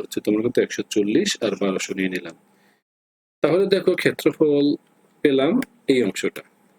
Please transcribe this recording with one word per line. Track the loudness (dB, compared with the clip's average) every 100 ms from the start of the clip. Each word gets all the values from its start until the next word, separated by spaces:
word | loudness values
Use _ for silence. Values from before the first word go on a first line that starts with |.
হচ্ছে | -2 -6 -2
তোমার | 0 0
কত? | 0 0
একশো | -4 -4
চল্লিশ, | -2 2 2 0 -2 -4
আর | -2
বারোশো | -2 -2 -6 -4
নিয়ে | -4 -4
নিলাম। | -10 -18 _ _ _ _ _ _ _ _ _ _
তাহলে | 0 2 2
দেখো | 2 2 0
ক্ষেত্রফল | -2 0 -2 2 2 4 2 0 _ _ _ _
পেলাম | 0 2 2 0 -4 _ 0
এই | 0 0
অংশটা, | -2 -6 -8 -16 _ _